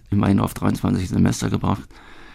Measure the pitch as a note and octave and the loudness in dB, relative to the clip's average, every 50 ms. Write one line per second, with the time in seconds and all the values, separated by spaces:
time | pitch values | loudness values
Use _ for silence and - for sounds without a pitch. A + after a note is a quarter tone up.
0 | - - G2+ G2+ G#2 G2+ G2 G2+ G#2 - - - - G2+ - - - F#2+ G2 F#2 | -6 -2 0 2 2 4 4 2 2 0 -2 -2 -2 -2 -2 0 0 0 0 0
1 | F2+ F2 G2 F#2+ F#2 F#2+ A2+ - A2+ G#2 G#2 G2 - G2 G2 - - - - - | -2 -2 2 2 2 2 2 0 -4 -2 -2 -2 0 -2 -2 -2 -6 -14 -20 -20
2 | - - - - - - | -20 -20 -20 -20 -20 -20